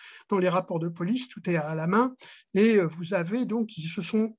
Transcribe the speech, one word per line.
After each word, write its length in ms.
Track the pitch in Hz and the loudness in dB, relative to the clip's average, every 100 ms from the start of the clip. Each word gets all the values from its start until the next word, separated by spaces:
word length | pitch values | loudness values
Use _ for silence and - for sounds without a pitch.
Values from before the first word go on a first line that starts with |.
| - - - | -20 -18 -2
dans 100 | 202 | 0
les 100 | 180 | 2
rapports 300 | 180 185 170 | 2 0 -2
de 100 | 170 | -4
police, 380 | 170 175 254 - | -4 -2 -2 -4
tout 140 | - 180 | -8 -2
est 60 | 170 | -2
à 180 | 151 | -2
la 140 | 160 165 | -4 0
main. 280 | 202 254 254 - - _ | 2 2 -2 -20 -20 _
Et, 260 | 190 220 214 | 2 6 6
euh, 60 | 165 | 4
vous 280 | 160 170 | 0 -4
avez 320 | 190 170 226 233 | -4 -2 -2 -2
donc, 320 | 226 220 - | -2 -4 -6
ils 100 | 160 | -10
se 140 | 170 | -8
sont, 360 | 170 220 220 | -2 0 -2